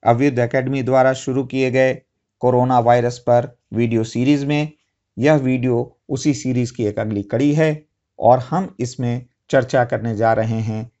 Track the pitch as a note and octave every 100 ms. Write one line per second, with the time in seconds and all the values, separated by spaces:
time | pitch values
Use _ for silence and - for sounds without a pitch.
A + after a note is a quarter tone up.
0 | - A#2 C#3+ B2 A#2+ C3+ C3 C#3 B2 C3
1 | C3 C3 - B2+ B2+ C3 C3 C3 C3 B2+
2 | _ _ _ - B2 B2 B2+ B2 A#2 B2
3 | A#2+ A#2+ - A#2+ C#3 _ - A2 A#2+ A2+
4 | A2+ A#2+ B2+ D3 C#3 D3 D3+ - _ _
5 | _ - C#3 D3+ B2+ B2+ B2+ A#2+ B2 _
6 | - C3+ D3+ B2+ B2+ A#2+ A#2+ - G#2 A2
7 | A2 G2+ G2 A#2+ D3 D3+ D#3 D3+ _ _
8 | _ - A#2 B2+ A#2+ E3+ F#3+ - B2 -
9 | A#2+ A#2+ B2 _ - C3+ A#2 C3+ A#2+ A2
10 | A2+ G#2+ A2+ A2 A2 A2+ A2 A2 A2+ _